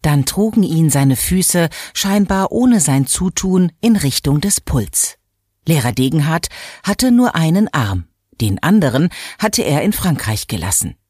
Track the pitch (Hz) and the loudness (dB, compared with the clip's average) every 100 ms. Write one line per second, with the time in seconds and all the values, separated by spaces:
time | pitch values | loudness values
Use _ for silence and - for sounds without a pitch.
0 | 156 147 131 - 220 220 190 160 160 139 | 2 0 0 -2 0 2 2 2 2 4
1 | 139 131 - 185 180 180 165 - - - | 2 2 0 0 0 0 -2 -4 -12 -6
2 | 196 208 196 190 190 - 254 226 160 135 | -2 0 0 0 -2 0 2 4 2 0
3 | 135 - 185 - 190 185 180 _ 240 208 | 0 -2 -4 -4 0 2 0 _ 0 2
4 | 143 - 147 147 202 - - 135 101 - | 0 -2 0 0 0 -4 -2 -4 -2 -4
5 | - - _ _ _ _ - 160 127 117 | -6 -8 _ _ _ _ -2 0 0 0
6 | 135 160 147 160 - - - - - 202 | 0 2 0 -2 -6 -12 -18 -10 -4 0
7 | 254 240 247 - 160 180 214 156 107 95 | 2 4 2 2 0 2 0 0 -2 -4
8 | 85 _ _ _ 110 98 151 214 147 120 | -8 _ _ _ -4 -2 2 2 4 2
9 | 170 - - - 220 - - 147 202 - | -2 -2 -16 -4 -2 0 0 0 0 -2
10 | 185 147 - 110 - 85 80 90 - - | -2 -2 -2 -6 -6 -6 -4 -4 -4 -10